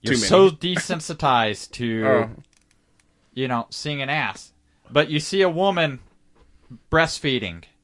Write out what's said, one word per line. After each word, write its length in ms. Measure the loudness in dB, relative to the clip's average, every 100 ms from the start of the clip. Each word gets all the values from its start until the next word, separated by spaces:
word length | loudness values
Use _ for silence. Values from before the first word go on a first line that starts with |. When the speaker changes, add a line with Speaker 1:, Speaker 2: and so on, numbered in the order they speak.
Speaker 1:
You're 140 | 0 0
Speaker 2:
Too 40 |
many. 80 | 4
Speaker 1:
so 220 | 6 6
desensitized 1200 | 4 -4 -4 -4 -6 -6 -2 2 2 2 -4 -10
to, 320 | -6 -4 0 2
Speaker 2:
<laughs> 20 |
Oh. 220 | 2 0 -8 _ _ _ _ _ _ _ _ _ -6
Speaker 1:
you 120 | -4
know, 200 | -4 -6
seeing 320 | -10 -8 -6
an 80 | -4
ass. 420 | -2 -4 -8 -20 _ _ _ _
But 220 | 0 2
you 80 | -2
see 240 | -2 0
a 60 | 0
woman 500 | 2 0 0 -2 -4 -18 _ _ _ _ _ _ -20 _
breastfeeding 760 | 2 2 -2 -2 -2 -4 -10 -18 _